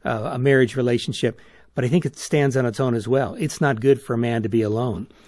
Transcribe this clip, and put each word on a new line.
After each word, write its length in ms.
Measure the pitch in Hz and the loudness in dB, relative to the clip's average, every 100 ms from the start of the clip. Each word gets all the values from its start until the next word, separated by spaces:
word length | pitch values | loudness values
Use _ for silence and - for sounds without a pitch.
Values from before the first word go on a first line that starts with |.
uh, 260 | 120 113 113 | -6 -4 -4
a 40 | 131 | 0
marriage 380 | 135 135 120 131 | 4 4 4 2
relationship, 640 | 123 120 - - 120 - - - - | 0 0 -2 -2 -2 -4 -16 -20 -12
but 100 | - | -4
I 40 | 123 | 0
think 160 | 170 135 | 0 0
it 100 | - | -6
stands 380 | - 151 139 127 | -2 0 2 2
on 100 | 123 | 0
its 120 | 107 | 0
own 160 | 131 | 0
as 140 | 117 107 | 0 0
well. 260 | 135 110 233 | 0 0 -4
It's 220 | 151 - | -4 -2
not 200 | 147 113 | -2 2
good 200 | 135 123 | 2 2
for 140 | - 117 | 0 -2
man 260 | 120 117 | 0 0
to 60 | 107 | 0
be 140 | 113 | 0
alone, 440 | 107 110 123 143 226 - | 0 0 -2 -4 -8 -16